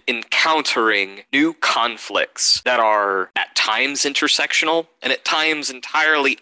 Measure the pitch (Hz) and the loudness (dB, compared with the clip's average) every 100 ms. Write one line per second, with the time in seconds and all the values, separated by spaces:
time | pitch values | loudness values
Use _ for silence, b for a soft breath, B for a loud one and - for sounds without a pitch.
0 | - 120 113 - 160 160 139 131 113 104 | -6 -6 -4 -2 2 0 0 0 2 2
1 | 98 98 - 139 160 160 - 131 117 110 | -2 -6 -4 0 0 0 -2 0 0 -2
2 | - 98 - - - - 127 123 110 104 | -6 -2 -2 -2 0 0 2 2 4 4
3 | 101 95 92 101 - - - 110 135 143 | 2 0 -2 -4 -4 -2 -2 0 0 0
4 | - - 147 - 147 - 160 165 165 _ | -2 0 0 0 0 0 2 0 -2 _
5 | 127 131 - 160 156 151 131 127 - 151 | -4 -4 -2 0 0 0 -4 -8 -6 0
6 | 156 151 139 - | 2 2 2 0